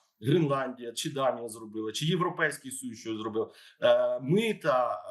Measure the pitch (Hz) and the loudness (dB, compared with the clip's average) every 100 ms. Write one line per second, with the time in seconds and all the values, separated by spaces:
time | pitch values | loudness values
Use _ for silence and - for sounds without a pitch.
0 | _ _ 110 175 151 139 127 120 117 113 | _ _ 2 4 4 2 -2 -6 -8 -6
1 | 160 147 131 120 117 110 110 107 110 107 | -6 0 0 0 -6 -10 -10 -6 -6 -4
2 | 156 180 175 170 156 143 135 - 127 107 | -2 0 0 0 -2 -2 -10 -12 -10 -10
3 | 113 110 107 107 113 - - _ 120 120 | -8 -6 -4 -2 -4 -6 -20 _ 4 6
4 | 123 123 135 190 226 208 160 127 120 104 | 4 0 2 2 2 0 2 2 2 -2
5 | 104 | -6